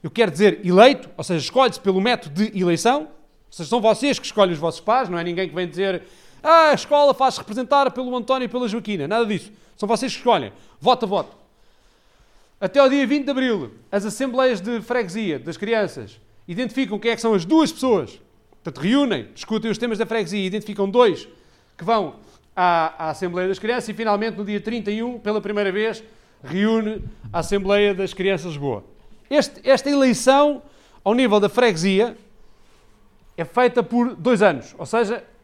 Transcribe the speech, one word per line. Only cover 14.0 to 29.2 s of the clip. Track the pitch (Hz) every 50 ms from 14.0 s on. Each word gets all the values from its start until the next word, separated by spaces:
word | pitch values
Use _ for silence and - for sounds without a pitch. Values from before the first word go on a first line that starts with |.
| 190
assembleias | 214 - - 269 262 233 254 262 254 240 185
de | 180 226 240 226
freguesia | - - 240 247 226 175 165 226 220 180 151
das | 131 123 160 151
crianças | - 208 214 226 220 208 165 - 135 110 95 - - _ _ _ - _
identificam | - 170 190 254 233 - 269 269 180 208
quem | 202 208 233
é | 233
que | 226
são | 226 226 214
as | 190 165
duas | 180 311 320 311 -
pessoas, | - - 262 262 226 180 131 104 - - _ _ _ _ _ _ _ _ _
portanto, | 165 139 -
reúnem, | 147 190 247 285 285 247 196 131 104 - -
discutem | - - - 220 220 220 226
os | 202
temas | 220 240 240 226
da | 196 226
freguesia | - 220 226 202 160 196 208
e | 190
identificam | 185 190 214 208 208 202 - 196 196
dois | 196 240 247 214 170 - - - - _ _ _ _ _ _ _ _
que | - 170
vão | 190 233 220 185 147 - - - - _ _ _ _ _
à, | 196 180 180 170 165 160 160 - - 165
à | 160
Assembleia | 151 - 190 180 170 180 185
das | 190 190 185
Crianças | - 214 240 254 233 220
e, | 202
finalmente, | 185 226 220 208 202 220 226 -
no | 196 208
dia | 196 208 202
trinta | 202 220 233 233 202 208
e | 208 220 233
um, | 247 247 226
pela | - 208 214 214
primeira | 208 208 208 208 208 196
vez, | 180 208 214 226 214 220 - - - - _ _ _ _
reúne | - 131 156 190 208 220 226 226 220 214 220 202 - - - - - -
a | - 170
Assembleia | 160 - 202 202 190 196 202 202 208 202 196
das | 185 196 185 -
Crianças | - 180 196 196 160 160
de | 180
Lisboa. | 156 143 143 139 117 98 - - - - - - - -